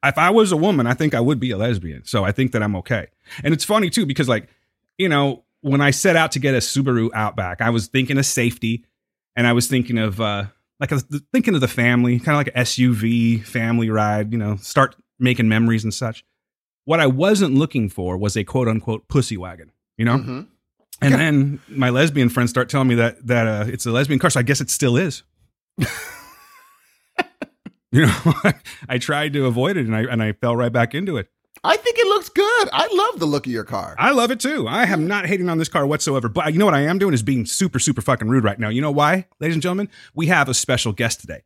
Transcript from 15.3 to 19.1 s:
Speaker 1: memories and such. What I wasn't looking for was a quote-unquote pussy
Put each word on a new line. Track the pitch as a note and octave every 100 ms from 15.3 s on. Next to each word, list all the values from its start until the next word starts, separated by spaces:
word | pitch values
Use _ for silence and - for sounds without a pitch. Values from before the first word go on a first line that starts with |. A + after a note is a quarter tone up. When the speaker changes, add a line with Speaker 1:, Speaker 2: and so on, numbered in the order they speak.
| B2 A2+
Speaker 1:
memories | A2 A#2 A2
and | A2
such. | - A#2 A2 _ _ _ _ _ _
What | - D#3+
I | D3
wasn't | C3 F#3 G#3 F#3
looking | C3+ D#3 C3+ G#2
for | - F2+ F2+
was | G2+ A2
a |
quote-unquote | G2+ C3 A#2+ A2 A2+ A2
pussy | _